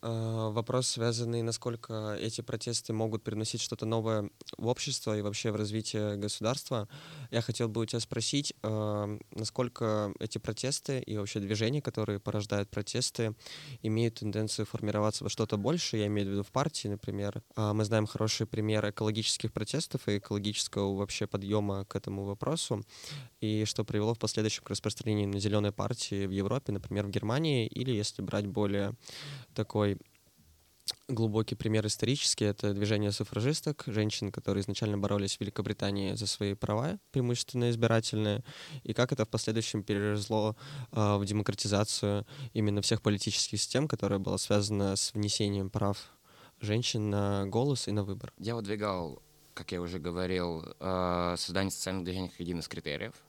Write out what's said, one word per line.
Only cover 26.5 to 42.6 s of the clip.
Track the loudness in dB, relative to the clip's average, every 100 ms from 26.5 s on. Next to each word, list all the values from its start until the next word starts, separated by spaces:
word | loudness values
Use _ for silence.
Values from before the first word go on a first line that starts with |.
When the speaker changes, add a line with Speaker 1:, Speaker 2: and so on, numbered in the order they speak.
| 0 -2
Speaker 1:
например, | -6 -2 -2 0
в |
Германии, | -2 0 2 2 2 2
или | -2 0
если | 0 0 -4
брать | -2 0 0
более | 2 2 2 0 -4 -12 -14 -12 -12 -10
такую | -4 0 4
такой | 4 2 -6 _ _ _ -20 -20 _ _ -10 -10 -4
глубокий | 0 2 2 0 0
пример | 2 2 2
исторический. | 0 2 2 2 4 2
Это | 2 0
движение | 2 2 4 2
суфражисток, | 0 -2 0 2 2 -2 -4 -2
женщин, | 0 2 0 -4
которые | -4 0 0
изначально | 0 0 0 2
боролись | 2 2 2 -2
в |
Великобритании | -4 -2 -4 0 0 0 -2
за | -2 -2
свои | 0 0
права, | 0 0 0 0 -4 _
преимущественно | 0 2 0 -2 0 2
избирательные, | 4 6 4 4 2 2 2 -2 -14 -14 -12
и | -4
как | 2 2
это | 4 2
в |
последующем | 2 0 0 0 -2
переросло, | 0 2 2 0 2 2 2 0 -8 -12 -6
а, | 2 6 6
в | 4
демократизацию | 2 0 0 2 4 4 2 2 0 -2 -10 -6
именно | 0